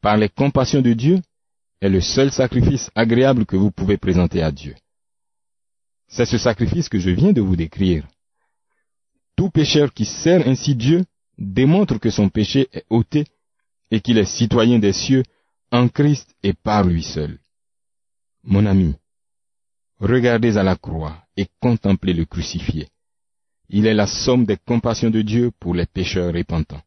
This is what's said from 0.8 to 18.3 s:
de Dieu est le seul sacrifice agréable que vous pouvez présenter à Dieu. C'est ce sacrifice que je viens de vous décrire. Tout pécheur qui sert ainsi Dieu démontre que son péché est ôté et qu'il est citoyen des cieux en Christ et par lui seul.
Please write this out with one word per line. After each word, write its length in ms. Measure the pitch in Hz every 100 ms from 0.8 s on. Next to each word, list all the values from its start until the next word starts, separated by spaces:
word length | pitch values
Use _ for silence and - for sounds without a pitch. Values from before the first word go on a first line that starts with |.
de 100 | 127
Dieu 280 | 113 135 185 - _ _ _ _ _
est 80 | 98
le 120 | 95
seul 300 | 90 - 139
sacrifice 600 | - 127 123 123 139 -
agréable 520 | - 113 117 131 127 104
que 100 | 95
vous 140 | 101
pouvez 260 | - 95 101
présenter 460 | - 90 87 87
à 80 | 80
Dieu. 240 | 71 73 - _ _ _ _ _ _ _ _ _ _ _ _ _
C'est 180 | - 120
ce 120 | 120
sacrifice 500 | 123 113 107 170 -
que 100 | 104
je 120 | 90
viens 220 | 90 175
de 80 | 160
vous 160 | 98 87
décrire. 500 | 80 - 95 82 71 _ _ _ _ _ _ _ _ _ _ _ _
Tout 160 | - 185
pécheur 420 | 165 151 151 147
qui 100 | -
sert 420 | 107 - 160 180 131
ainsi 280 | 131 -
Dieu 300 | 131 120 170 185 _ _ -
démontre 600 | 98 98 135 180 202 117
que 120 | 117
son 180 | - 98
péché 400 | - 107 135 131
est 120 | - -
ôté 340 | 113 - 151 147 _ _ _ _ _ _
et 100 | 110
qu'il 180 | 113 113
est 80 | 98
citoyen 520 | - 113 120 117 120
des 140 | 104
cieux 300 | 95 - 135 127 _ _ _ _
en 180 | 120 123
Christ 460 | - 147 143 - _
et 100 | 98
par 320 | 92 - 107
lui 180 | 92 82
seul. 360 | 78 80 76 73 _ _ _ _ _ _ _ _ _